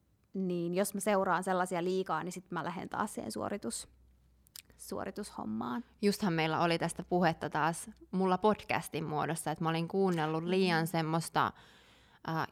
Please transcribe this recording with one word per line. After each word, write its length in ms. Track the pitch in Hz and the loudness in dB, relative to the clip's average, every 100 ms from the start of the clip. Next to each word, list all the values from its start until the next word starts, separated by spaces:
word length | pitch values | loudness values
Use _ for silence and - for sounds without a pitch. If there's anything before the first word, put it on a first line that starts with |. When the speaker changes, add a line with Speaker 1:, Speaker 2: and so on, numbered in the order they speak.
| _ _ _ | _ _ _
Speaker 1:
niin 400 | 190 190 175 170 | -4 -2 -2 0
jos 200 | 175 202 | 0 0
mä 60 | 196 | 0
seuraan 420 | 214 196 190 170 | 2 2 4 2
sellaisia 400 | 185 185 180 180 | 2 0 2 0
liikaa, 380 | 180 185 185 160 | 0 0 0 -2
niin 80 | 165 | -4
sit 180 | 180 - | -8 -8
mä 140 | 170 | -6
lähden 240 | 165 175 - | -6 -6 -6
taas 260 | - 208 | -4 -4
siihen 180 | - 226 | -4 -8
suoritus-, 560 | - - 208 233 - - _ - _ _ _ _ - - - | -6 -4 -4 -6 -8 -12 _ -20 _ _ _ _ -20 -20 -18
suoritushommaan. 1080 | - 190 190 196 208 - 214 220 240 247 - - | -10 -8 -8 -8 -10 -8 -6 -4 -4 -6 -8 0
Speaker 2:
Justhan 300 | 202 202 208 | 0 2 2
meillä 280 | 165 160 156 | 2 2 4
oli 180 | 170 165 | 2 2
tästä 260 | 170 - - | 0 -4 0
puhetta 420 | 180 175 165 151 | 4 4 2 -2
taas 400 | 156 151 170 - - - | 0 0 0 -8 -16 -4
mulla 280 | 185 190 185 | 0 2 4
podcastin 680 | 214 202 - 120 - 143 | 4 2 0 -4 -2 -4
muodossa, 460 | 160 151 143 165 - | -2 -2 -2 -2 -4
että 140 | 156 | -2
mä 60 | 160 | 0
olin 180 | 165 165 | 0 0
kuunnellut 560 | 190 190 175 156 160 | 2 2 2 0 0
liian 380 | 170 185 185 165 | 0 2 4 4
Speaker 1:
Mm. 40 | 165 | 2
Speaker 2:
semmoista, 640 | 165 160 165 160 151 117 - - - - - _ - - | 0 0 0 0 2 2 0 -20 -20 -20 -20 _ -12 -4
äh, 180 | 160 139 | -2 -2